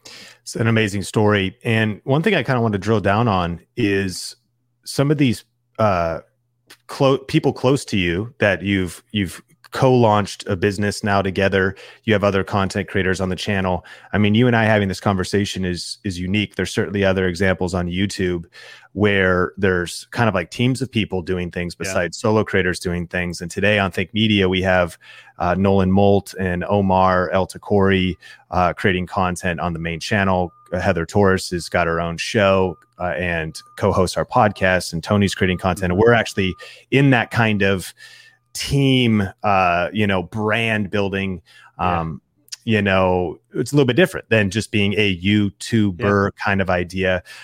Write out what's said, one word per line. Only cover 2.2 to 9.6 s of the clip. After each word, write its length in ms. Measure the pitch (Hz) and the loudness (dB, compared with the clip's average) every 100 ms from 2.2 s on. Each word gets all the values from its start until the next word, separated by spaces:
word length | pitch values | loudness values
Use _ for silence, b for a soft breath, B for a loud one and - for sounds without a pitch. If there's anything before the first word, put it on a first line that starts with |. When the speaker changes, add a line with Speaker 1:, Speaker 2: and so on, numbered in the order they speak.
Speaker 1:
thing 100 | 214 | 2
I 80 | 175 | 0
kinda 200 | 123 123 | 0 0
want 100 | 113 | 0
to 80 | 101 | 0
drill 220 | 98 110 | 0 0
down 260 | 98 104 117 | 2 2 2
on 320 | 95 85 82 _ - | 0 -2 -6 _ -2
is 640 | 104 98 98 85 - - _ _ _ _ - | 0 0 -2 -6 -12 -16 _ _ _ _ -10
some 260 | - 139 | -2 0
of 60 | 147 | 2
these, 260 | 135 104 - _ _ - | 2 0 -8 _ _ 0
uh, 440 | 107 90 82 78 - _ _ _ _ - - | 0 2 -2 -4 -12 _ _ _ _ -20 -10
clo-, 300 | - 139 135 | 0 2 2
people 340 | - 156 143 | 0 0 0
close 320 | - 127 139 - | 0 0 0 -2
to 120 | 104 | -2
you 360 | 87 85 117 - | 0 -2 -4 -2
that 220 | 104 90 | 0 0
you've, 420 | 95 98 87 - _ | 0 -2 -2 -8 _
you've 300 | 104 90 - - _ | -4 -4 -8 -20 _